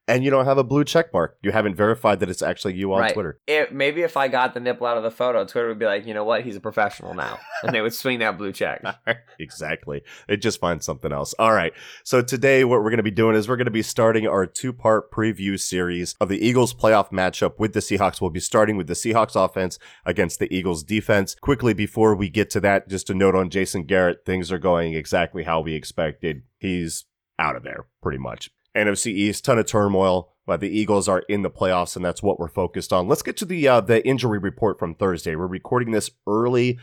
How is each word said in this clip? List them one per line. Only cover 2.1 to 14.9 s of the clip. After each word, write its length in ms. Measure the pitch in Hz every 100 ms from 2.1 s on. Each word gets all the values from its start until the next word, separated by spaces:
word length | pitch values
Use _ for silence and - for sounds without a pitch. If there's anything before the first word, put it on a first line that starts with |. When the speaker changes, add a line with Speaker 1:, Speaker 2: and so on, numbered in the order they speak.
| 98
Speaker 1:
that 80 | 90
it's 120 | 90
actually 320 | 78 90 104
you 180 | 92 98
on 60 | 95
Speaker 2:
Right. 140 | 110
Speaker 1:
Twitter. 260 | 104 85 71 -
Speaker 2:
It, 240 | 151 147
maybe 300 | 135 139 151
if 140 | 165 151
I 120 | 135
got 260 | 123 127
the 60 | 123
nipple 260 | 123 120 120
out 100 | 117
of 60 |
the 80 | 113
photo, 340 | 113 123 120
Twitter 240 | 98 123 120
would 100 | 107
be 60 | 110
like, 200 | 101 113
"You 80 |
know 100 | 107
what? 180 | 107 113
He's 140 | 123 98
a 40 |
professional 540 | 107 104 104 - -
now." 240 | 90 65 53 - -
And 100 | -
they 60 | 117
would 120 | 110
swing 260 | 113 135 123
that 180 | 110 90
blue 140 | 101
check. 300 | 95 92 - 95 - -
Speaker 1:
<laughs> 120 | 117 _ -
Exactly. 640 | 78 - 78 80 - 71 - - -
They 80 | 104
just 240 | 110 -
find 220 | 87 85
something 300 | - 76 78
else. 220 | 71 71 -
All 140 | 113
right. 200 | 107 82 - - -
So 180 | - 127
today, 400 | 123 131 135 135
what 180 | 131 123
we're 80 | 107
gonna 120 | 117
be 80 | 107
doing 240 | 98 113
is 140 | 110 104
we're 80 | 123
gonna 140 | 123
be 120 | 110
starting 440 | 107 - 113 113 107
our 200 | 98 92
two-part 640 | - 131 123 110